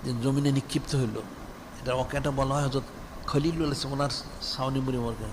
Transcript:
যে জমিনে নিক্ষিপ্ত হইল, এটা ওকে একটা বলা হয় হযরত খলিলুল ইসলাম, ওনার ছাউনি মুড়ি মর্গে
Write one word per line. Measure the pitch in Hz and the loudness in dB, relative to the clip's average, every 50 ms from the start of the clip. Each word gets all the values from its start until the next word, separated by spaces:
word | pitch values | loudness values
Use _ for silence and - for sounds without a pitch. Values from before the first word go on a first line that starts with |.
| - | -2
যে | 131 127 117 117 | -2 -2 0 2
জমিনে | 135 135 143 143 143 135 | 2 2 4 4 4 4
নিক্ষিপ্ত | 139 131 - - 147 - - 147 | 4 2 0 -2 -2 -2 0 2
হইল, | 139 127 113 107 110 110 - - - - - - - - - - - - | 2 2 2 0 -4 -8 -8 -12 -12 -12 -14 -14 -14 -14 -14 -14 -8 -4
এটা | 127 127 | -2 0
ওকে | 127 127 - - | 0 0 0 0
একটা | 143 135 147 | 0 0 0
বলা | 139 135 135 135 135 | 2 2 2 2 4
হয় | 147 143 | 2 2
হযরত | 135 127 139 120 - - - - - - - - | 2 2 0 -2 -2 -12 -12 -12 -12 -12 -8 -6
খলিলুল | - - 147 143 165 170 165 165 147 135 | 0 2 4 4 4 2 2 2 2 2
ইসলাম, | - - 135 139 | 0 -2 -2 0
ওনার | 139 143 139 127 - - - - - - - - | 0 0 0 0 -4 -6 -8 -10 -8 -6 -4 -2
ছাউনি | - 131 131 135 135 | 0 0 2 2 2
মুড়ি | 131 131 127 123 | 2 2 0 2
মর্গে | 120 117 113 110 113 107 | 0 0 -2 -2 -4 -6